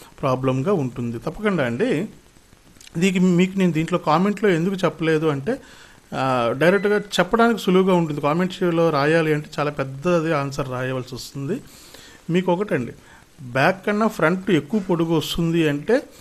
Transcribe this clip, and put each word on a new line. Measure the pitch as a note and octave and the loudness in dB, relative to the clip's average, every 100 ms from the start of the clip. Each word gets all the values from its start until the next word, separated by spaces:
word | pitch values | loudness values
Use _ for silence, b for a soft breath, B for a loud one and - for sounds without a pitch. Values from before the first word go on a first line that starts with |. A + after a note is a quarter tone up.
| B - | B -8
ప్రాబ్లంగా | C#3 B2+ C3 C3 C#3+ | -2 0 0 0 0
ఉంటుంది." | G3+ C3 A#2 A#2+ A#2 | 0 -2 -4 -6 -6
తప్పకుండా | D#3+ F3 G#3+ F3 B2 | -8 -4 -2 0 -2
అండి. | A#2+ B3 D#3+ G#3+ - - _ _ - _ - - E3 | 0 -2 -2 -4 -10 -20 _ _ -20 _ -20 -12 0
దీనికి | F#3+ F#3 | 0 4
మీకు | F#3 E3+ F#3 F#3+ | 4 4 2 2
నేను | F3+ | 0
దీంట్లో | D#3 D#3+ F3 | 0 -2 -2
కామెంట్లో | D#3+ D#3 G3 G3+ G#3+ | 2 2 2 0 0
ఎందుకు | E3 F3 | 2 0
చెప్పలేదు | F#3+ E3 D#3 D#3+ D#3 D#3+ | 0 -2 -2 0 0 0
అంటే, | C#3 C#3 C4+ B B B B _ | -2 -4 -6 B B B B _
ఆ, | C#3 C3 B2+ A#2 C3 | -4 0 0 0 2
డైరెక్ట్గా | D#3+ G3 G3+ G#3 | 2 4 2 0
చెప్పడానికి | G3+ - F3+ A3+ A#3 A3+ | -2 -2 0 4 4 2
సులువుగా | - F#3 F#3+ | 2 4 6
ఉంటుంది. | F3+ E3 D3 | 4 2 0
కామెంట్స్లో | C#3+ D#3+ F3+ - F3+ E3 E3 | 0 0 -2 0 0 2 2
రాయాలి | D3 C#3+ E3 D#3 | 2 2 2 2
అంటే | D3+ D3+ - | 0 -2 -4
చాలా | D3 | -4
పెద్దది | D3 C3+ C3+ F3 F3 D#3+ | -2 -6 -4 0 0 0
ఆన్సర్ | D3+ C#3 C3+ C3 | -2 -2 -6 -6
రాయవలసి | B2+ B2+ C3 B2 | -4 -4 -6 -8
వస్తుంది. | B2 - C#3 C#3 A#3+ - B B B B B - | -12 -12 -10 -6 -8 -8 B B B B B -4
మీకు | F3 F#3 | -2 0
ఒకటండి, | F3 G#3 D#3 A#2+ - B B B - | -2 -2 -4 -4 -10 B B B -18
బ్యాక్ | B2 B2+ D#3 F#3+ - | -8 0 0 0 -2
కన్నా | G#3 A3 | 0 -2
ఫ్రంట్ | - D#3+ F#3 F#3 | 2 0 0 2
ఎక్కువ | F3 - G#3+ | 0 2 -4
పొడుగు | F#3+ E3+ E3 | 0 0 2
వస్తుంది | D#3+ C#3+ - E3 E3 D#3 | 0 -2 -2 0 2 0
అంటే | C#3+ D3 C4 - B | 0 0 0 0 B